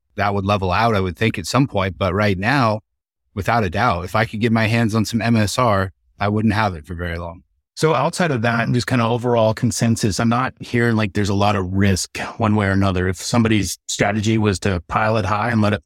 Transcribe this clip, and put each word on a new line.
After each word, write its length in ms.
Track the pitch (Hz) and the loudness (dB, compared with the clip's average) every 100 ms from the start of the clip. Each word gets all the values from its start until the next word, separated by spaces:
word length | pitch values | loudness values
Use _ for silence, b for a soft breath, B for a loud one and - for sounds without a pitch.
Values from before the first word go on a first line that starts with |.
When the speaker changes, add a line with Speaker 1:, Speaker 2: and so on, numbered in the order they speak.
| _ | _
Speaker 1:
that 220 | - 101 101 | -4 -2 0
would 100 | 98 | 0
level 260 | 104 92 | 0 0
out, 220 | 90 117 | 0 2
I 60 | 104 | 2
would 180 | 95 85 | -2 0
think, 220 | 113 107 | -2 -2
at 80 | 87 | -2
some 200 | 123 135 | 0 0
point. 300 | 101 95 87 | 0 -4 -2
But 160 | 98 | -2
right 240 | 92 107 90 | 0 0 0
now, 440 | 104 139 117 107 - _ _ _ _ | 0 2 2 0 -6 _ _ _ _
without 300 | 107 98 117 | -8 0 0
a 60 | 98 | 0
doubt, 340 | 101 123 87 | 0 0 0
if 120 | 87 107 | -2 -2
I 100 | 113 | -2
could 160 | 110 | 0
get 100 | 117 | 0
my 160 | 113 110 | 2 2
hands 260 | 117 117 | 2 2
on 120 | 110 101 | 0 0
some 160 | 117 | -2
M 140 | 113 117 | 2 2
S 220 | 104 - | 2 2
R, 340 | 123 98 92 - _ - | 2 2 0 -6 _ -6
I 80 | 101 | -2
wouldn't 240 | 107 110 | 0 0
have 220 | 101 107 85 | 2 0 -4
it 100 | 76 | -10
for 80 | |
very 240 | 85 87 85 | -8 -8 -8
long. 240 | 85 85 - _ _ - | -10 -14 -20 _ _ -2
Speaker 2:
So 180 | 156 | 0
outside 380 | 147 151 - 180 | 2 0 0 -2
of 100 | 131 | 0
that, 240 | 117 117 117 | 0 -2 0
and 80 | |
just 140 | 123 - | -2 0
kinda 180 | 127 113 | 0 0
overall 480 | 120 123 117 110 | 0 0 2 2
consensus, 640 | 110 117 - 120 113 113 92 | 2 -2 0 0 0 0 0
I'm 80 | 117 | 0
not 260 | 117 127 - | 0 -2 -6
hearing 380 | - 120 117 110 | -4 0 2 2
like 160 | 107 | 0
there's 160 | 104 101 | -2 0
a 40 | |
lot 220 | 101 101 104 | 2 2 0
of 160 | 92 | -2
risk 460 | 95 101 95 - - - - | 2 2 2 -2 -8 -10 -2
one 200 | 110 107 | 0 2
way 100 | 98 | 2
or 60 | |
another. 360 | 98 98 92 92 | 2 2 0 -2
If 80 | 92 | -4
somebody's 600 | - 120 110 107 92 - - | -2 2 2 2 0 -6 -8
strategy 500 | - 104 107 107 113 | -2 0 0 0 2
was 220 | 107 95 | 2 0
to 200 | 101 90 - | 0 -2 -2
pile 260 | 110 110 110 | -2 0 0
it 80 | |
high 280 | 98 104 117 | 0 -2 0
and 100 | 113 | 2
let 100 | 104 | 2
it 100 | 101 | 0